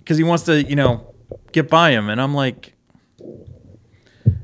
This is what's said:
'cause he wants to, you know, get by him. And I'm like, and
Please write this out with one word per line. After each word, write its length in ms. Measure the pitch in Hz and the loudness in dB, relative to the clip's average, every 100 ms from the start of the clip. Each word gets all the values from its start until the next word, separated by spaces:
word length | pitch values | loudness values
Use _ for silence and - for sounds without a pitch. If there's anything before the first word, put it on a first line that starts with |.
'cause 140 | - 156 | -2 0
he 40 | |
wants 220 | 165 170 | 2 0
to, 180 | 170 151 | 2 0
you 140 | 135 143 | 0 0
know, 380 | 131 113 - _ _ - _ | 0 0 -10 _ _ -20 _
get 160 | 160 139 | -2 2
by 200 | 160 165 | 2 4
him. 180 | 113 104 | 2 -2
And 100 | 113 | -4
I'm 140 | 135 | -2
like, 400 | 143 131 - - _ _ _ _ _ | -2 -4 -6 -20 _ _ _ _ _
and 200 | - - - - - - _ _ _ _ - - | -20 -20 -20 -20 -20 -20 _ _ _ _ 0 0